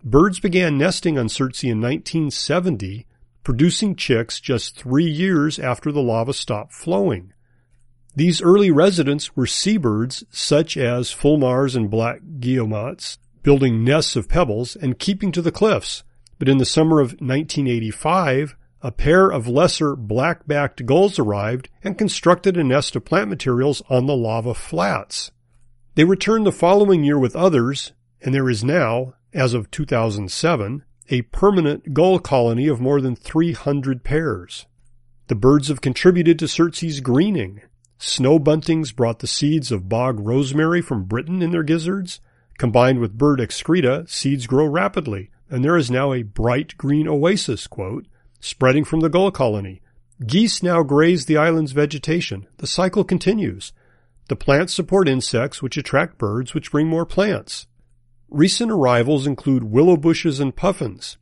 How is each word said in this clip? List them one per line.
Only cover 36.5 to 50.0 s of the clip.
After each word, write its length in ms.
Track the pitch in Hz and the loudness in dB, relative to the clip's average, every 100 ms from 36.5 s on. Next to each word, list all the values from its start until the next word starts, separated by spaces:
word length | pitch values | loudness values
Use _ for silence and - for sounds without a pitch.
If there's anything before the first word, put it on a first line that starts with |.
| - 170 - 165 143 | 0 0 0 -8 -6
greening. 600 | 131 123 202 180 98 101 _ _ _ _ | 0 2 2 -2 -6 -12 _ _ _ _
Snow 420 | - - 127 160 | -8 -2 2 4
buntings 540 | 147 156 - 160 143 | 4 0 0 -2 -2
brought 260 | 110 117 113 | -2 -2 -2
the 80 | 120 | -8
seeds 460 | - 147 156 123 | -2 0 0 -2
of 160 | 107 92 | -6 -2
bog 300 | 113 127 113 | -2 -2 -4
rosemary 600 | 104 127 135 143 160 175 | -2 0 0 0 0 0
from 220 | 170 117 | -2 -6
Britain 380 | 92 113 156 185 | -4 -6 -4 -4
in 100 | 170 | -2
their 120 | 175 | -2
gizzards. 580 | 151 165 160 196 180 - _ _ _ - | 0 -2 -2 -6 -8 -14 _ _ _ -4
Combined 420 | 123 117 123 131 | 0 4 4 2
with 180 | 117 107 | -2 0
bird 240 | 147 135 | 2 2
excreta, 640 | 110 - - 180 127 143 165 | -2 -8 -2 2 2 -2 -6
seeds 400 | - 143 139 117 | -6 -4 -4 0
grow 180 | 127 151 | 0 2
rapidly, 640 | 156 196 196 135 98 98 _ _ | 0 -2 -4 -6 -10 -12 _ _
and 160 | 127 139 | -2 2
there 120 | 170 | 2
is 140 | 123 | 2
now 220 | 127 139 | -2 -2
a 100 | 127 | -4
bright 540 | 107 101 113 123 151 - | -6 -2 0 0 -4 -8
green 300 | 139 147 156 | -2 0 0
oasis, 580 | 147 165 202 - 107 - | 0 2 0 -2 -6 -8
quote, 380 | - 95 120 - _ _ _ | -12 -10 -10 -14 _ _ _
spreading 460 | - - 127 139 147 | -16 0 2 2 0
from 140 | 160 | 0
the 80 | 160 | 2
gull 220 | 180 196 | 2 0
colony. 500 | - 123 104 98 92 _ _ | 0 -2 -2 -8 -14 _ _